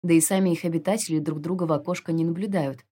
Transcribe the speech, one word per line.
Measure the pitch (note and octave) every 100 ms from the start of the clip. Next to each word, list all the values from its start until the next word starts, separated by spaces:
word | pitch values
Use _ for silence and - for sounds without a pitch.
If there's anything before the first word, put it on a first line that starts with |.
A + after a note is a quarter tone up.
Да | F3
и | E3
сами | D#3+ F#3+ F#3+
их | E3
обитатели | F3 E3 D#3 A3 G3 D#3
друг | D3+ D3+
друга | D#3+ F#3
в | E3+
окошко | D3 D3 F3 -
не | E3
наблюдают | E3 E3 G3+ F#3+ C#3 C3 _